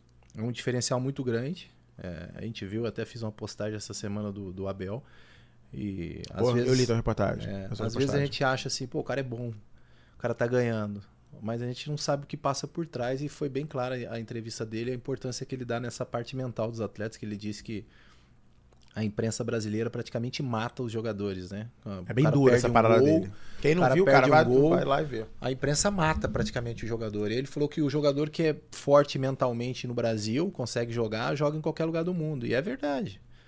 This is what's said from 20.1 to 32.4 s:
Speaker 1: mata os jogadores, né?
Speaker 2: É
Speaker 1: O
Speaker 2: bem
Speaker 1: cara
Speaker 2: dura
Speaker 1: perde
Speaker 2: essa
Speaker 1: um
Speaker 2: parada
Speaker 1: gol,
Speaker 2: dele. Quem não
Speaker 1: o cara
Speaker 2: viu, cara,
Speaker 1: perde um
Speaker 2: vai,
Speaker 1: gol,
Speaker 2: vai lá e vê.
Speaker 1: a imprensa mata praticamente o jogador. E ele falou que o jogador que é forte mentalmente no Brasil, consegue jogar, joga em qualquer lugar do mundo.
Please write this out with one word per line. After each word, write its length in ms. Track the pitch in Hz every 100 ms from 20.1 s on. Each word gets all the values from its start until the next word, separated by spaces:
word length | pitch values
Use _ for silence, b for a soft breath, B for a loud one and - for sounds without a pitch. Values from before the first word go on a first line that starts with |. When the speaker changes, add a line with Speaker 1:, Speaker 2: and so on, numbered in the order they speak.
| 117 120 -
Speaker 1:
mata 400 | 135 113 117 -
os 80 | 120
jogadores, 600 | 113 113 101 101 92 90
né? 180 | 98 117 - 107
Speaker 2:
É 260 | 95 90
Speaker 1:
O 20 |
Speaker 2:
bem 120 | 113 151
Speaker 1:
cara 100 | 143
Speaker 2:
dura 160 | 131
Speaker 1:
perde 60 | 123
Speaker 2:
essa 100 | 120
Speaker 1:
um 60 |
Speaker 2:
parada 260 | 120 113 113
Speaker 1:
gol, 60 | 143 160
Speaker 2:
dele. 100 | 185 B B B
Quem 120 | 139
não 80 | 170
Speaker 1:
o 20 | 131
cara 80 | 156
Speaker 2:
viu, 100 | 190
cara, 120 | 139
Speaker 1:
perde 120 | 131
um 40 |
Speaker 2:
vai, 100 | 151 120
Speaker 1:
gol, 240 | 127 151
Speaker 2:
vai 120 | 156
lá 180 | 139 143
e 40 | 151
vê. 200 | 113 110 -
Speaker 1:
a 100 | 127
imprensa 400 | 135 139 147 202
mata 380 | 202 156 156 -
praticamente 560 | 113 110 127 120 113
o 40 | 113
jogador. 440 | 113 110 104 104
E 40 | 117
ele 120 | 139
falou 220 | 147 147
que 120 | -
o 80 | 147
jogador 400 | 147 147 143 151
que 140 | 160
é 140 | 160 151 -
forte 460 | - - 143 143 139
mentalmente 720 | 131 131 127 117 123 123 123
no 60 |
Brasil, 580 | 120 113 110 107 123 196
consegue 400 | - 117 120 120
jogar, 420 | 117 110 110 131 147
joga 220 | 151 156
em 40 |
qualquer 240 | 156 151 165
lugar 180 | 165
do 100 | 170
mundo. 320 | 180 156 151